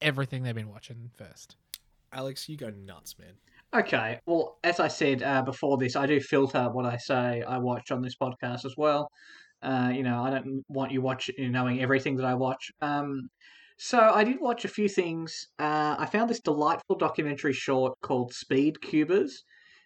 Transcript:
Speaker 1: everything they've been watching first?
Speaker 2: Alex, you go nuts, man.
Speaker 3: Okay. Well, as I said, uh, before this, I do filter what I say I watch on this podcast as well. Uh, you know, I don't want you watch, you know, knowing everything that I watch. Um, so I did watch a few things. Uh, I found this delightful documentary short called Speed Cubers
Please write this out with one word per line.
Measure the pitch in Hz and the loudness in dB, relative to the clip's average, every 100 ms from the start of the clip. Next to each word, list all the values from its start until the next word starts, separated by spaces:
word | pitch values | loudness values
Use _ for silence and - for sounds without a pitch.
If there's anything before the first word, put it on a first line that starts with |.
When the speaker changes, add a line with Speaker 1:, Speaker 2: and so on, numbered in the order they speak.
Speaker 1:
everything | 151 135 135 131 | -2 0 -4 -4
they've | 127 | -4
been | 113 107 | -6 -8
watching | 104 - 117 120 - | -14 -18 -16 -16 -18
first? | 101 - - - _ - _ _ - | -20 -20 -20 -20 _ -18 _ _ -16
Speaker 2:
Alex, | 131 135 131 - | -8 -8 -8 -10
you | 147 | -10
go | 117 | -12
nuts, | 101 98 82 - - | -12 -18 -18 -20 -20
man. | 87 - _ _ - | -20 -20 _ _ -4
Speaker 3:
Okay. | 240 - 123 110 120 - | -2 2 0 -2 -4 0
Well, | 339 - - | 0 0 -2
as | 170 175 | 0 2
I | 156 | 0
said, | - 147 127 | 2 2 2
uh, | 139 135 | 2 0
before | 127 127 147 131 | 0 -2 0 2
this, | 123 139 | 2 0
I | 139 | 2
do | 143 | 2
filter | - 139 135 135 123 | 4 2 4 2 0
what | 123 123 | 0 -2
I | 120 | -4
say | - 127 123 117 120 | -2 0 0 -2 -4
I | 127 | -2
watch | 123 120 - | -2 -2 -4
on | 127 | -4
this | 127 - | -4 -4
podcast | 127 120 123 123 | -6 -4 -6 -6
as | 135 135 | -8 0
well. | 151 147 147 _ - - - - | 2 2 -2 _ -20 -20 -20 -10
Uh, | - 131 123 | -2 0 0
you | 127 | 0
know, | 127 120 | 0 0
I | 131 | 0
don't | 135 135 135 - | -2 -4 -8 -6
want | 135 135 | -4 -2
you | 135 | 0
watch, | 131 123 - - | -2 -2 -6 -4
you | 127 | -2
know, | 127 | 0
knowing | 127 127 | 0 0
everything | 127 135 147 131 | 2 2 2 -2
that | 131 | 0
I | |
watch. | 127 131 131 - - | 0 0 -4 -10 -8
Um, | 147 143 143 262 247 _ - - - - | -4 -2 -2 -6 -8 _ -20 -20 -20 -14
so | - 247 | 0 6
I | 220 202 | 8 8
did | 220 269 | 4 2
watch | 254 233 | 0 -2
a | - | -4
few | - 202 | 0 0
things. | 190 170 165 160 - - - | 2 0 -2 -6 -10 -12 -4
Uh, | 151 151 151 147 | 0 2 2 0
I | 151 | 0
found | 208 233 | 2 2
this | 151 | 0
delightful | 170 147 151 170 - 180 | 0 2 2 2 0 0
documentary | 156 160 147 143 151 | 0 0 -2 0 0
short | 127 - 131 131 - | 0 2 2 2 -2
called | - 127 120 | -2 0 0
Speed | - - 135 151 156 | -6 0 4 4 0
Cubers | - 156 151 196 285 - - _ _ - | 0 2 4 2 2 -4 -20 _ _ -20